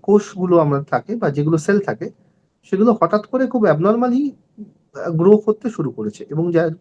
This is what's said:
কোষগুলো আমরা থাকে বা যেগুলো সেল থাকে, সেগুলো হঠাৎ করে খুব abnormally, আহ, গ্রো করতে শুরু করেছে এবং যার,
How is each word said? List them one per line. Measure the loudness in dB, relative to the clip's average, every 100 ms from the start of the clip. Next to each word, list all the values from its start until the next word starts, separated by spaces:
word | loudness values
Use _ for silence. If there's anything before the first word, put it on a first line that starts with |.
কোষগুলো | 2 2 2 -4 2 2
আমরা | 4 0
থাকে | -2 -4 -4 -4
বা | -4
যেগুলো | -2 0 0
সেল | 0 -2
থাকে, | -2 -6 -10 -14 _ _ _ _
সেগুলো | _ 0 2 2
হঠাৎ | 2 0 -2
করে | -2 -2
খুব | 0
abnormally, | 2 2 2 0 0 -2 -4
আহ, | -6 _ -20 -20 _ _ -10 -6
গ্রো | 0 4 4
করতে | 4 -4 -6
শুরু | -6 -6
করেছে | -6 -8 -10 -8
এবং | -4 -2
যার, | 0 -2 -2